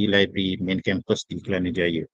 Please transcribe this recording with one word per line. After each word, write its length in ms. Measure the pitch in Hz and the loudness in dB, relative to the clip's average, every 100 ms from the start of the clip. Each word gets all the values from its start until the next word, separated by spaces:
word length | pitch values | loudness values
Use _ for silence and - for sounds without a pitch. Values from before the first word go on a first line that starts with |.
| 104 | 4
library 500 | 101 98 - 95 92 | 4 4 0 -2 -2
main 220 | 92 92 | -2 -2
campus 400 | - 98 - 104 | -2 -2 0 -2
di 160 | - 85 | -2 -10
Kelana 320 | - 95 90 | -4 -2 -2
Jaya. 320 | 87 87 82 80 | 0 0 0 -6